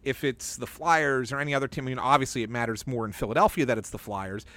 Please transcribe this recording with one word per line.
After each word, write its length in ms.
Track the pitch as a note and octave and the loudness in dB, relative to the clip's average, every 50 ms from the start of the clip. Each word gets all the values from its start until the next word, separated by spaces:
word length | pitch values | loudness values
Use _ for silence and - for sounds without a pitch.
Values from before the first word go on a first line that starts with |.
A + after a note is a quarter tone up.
| - | -4
if 200 | C3+ B2+ - - | -4 -4 0 0
it's 320 | C#3 B2 - - - - C3 | -2 -2 -2 -8 -10 -8 -8
the 100 | A#2+ - | -10 -10
Flyers 640 | - - D#3 E3+ E3 D#3+ D3+ C#3+ C3+ C3 B2+ G#2+ | -10 -4 2 4 4 6 6 4 2 2 0 -2
or 80 | C#3 C#3 | -4 -4
any 160 | D3 D3 C#3+ | -2 0 0
other 120 | C#3 C3+ B2+ | 0 0 -2
team. 180 | - D3 C3+ | -4 -6 -4
I 20 | C3 | -4
mean, 100 | C3 B2+ | -4 -2
obviously 460 | - B2+ C#3+ C#3 C3+ - - B2+ A2+ | 4 4 6 4 4 2 -2 -4 -4
it 60 | G#2+ | -2
matters 340 | A#2+ A#2+ A#2 A2+ A2+ G#2 - | -2 -2 -2 -2 -2 -4 -4
more 200 | C#3 B2+ A2+ A2+ | -4 -4 -2 -4
in 60 | G#2 | -4
Philadelphia 540 | G2 - - G#2 A#2 D3+ G3+ G#3+ - F3+ C#3+ | -4 -4 -4 0 4 4 4 4 4 2 2
that 140 | B2 A#2+ A2 | 2 2 0
it's 100 | - - | -2 -6
the 80 | - G#2 | -10 -10
Flyers. 480 | - A2 G2+ G2 F#2+ F#2+ G2 G#2+ - - - | -8 -6 -6 -6 -6 -6 -8 -8 -10 -12 -20